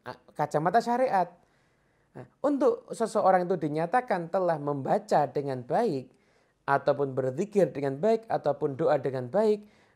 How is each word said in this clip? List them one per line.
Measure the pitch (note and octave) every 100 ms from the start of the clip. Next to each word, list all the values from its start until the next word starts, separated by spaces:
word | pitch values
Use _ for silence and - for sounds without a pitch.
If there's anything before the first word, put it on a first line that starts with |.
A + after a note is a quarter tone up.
| -
ah, | - _ -
kacamata | D3 D3+ E3+ A3+
syariat. | A#3 A#3+ C4 F#3+ F3 - _ _ _ _ _ _ _
Nah, | - B2+ _ C#4+
untuk | C#4 B3+ - -
seseorang | - A3+ G#3+ F3+ F#3 F3
itu | F#3
dinyatakan | D#3+ D3+ E3+ F#3+ - F#3+ E3
telah | G3 F3+ D#3+
membaca | C#3+ C#3+ C3 F#3+ G#3 F3 C#3+
dengan | D3 C#3 C3 A#2+
baik | F3 A#3 C#3 B2 _ _ _ _ _ -
ataupun | C#3 D3 C3+ C#3+ C3
berzikir | C3 C3 G3+ G3+ D#3+
dengan | C3+ C#3 C3+
baik | G#3 A3+ -
ataupun | D3+ D3 C#3+ D3+ C3
doa | D3+ D3
dengan | C3 C3 B2
baik, | F3+ A3 G#3 G#3 _ _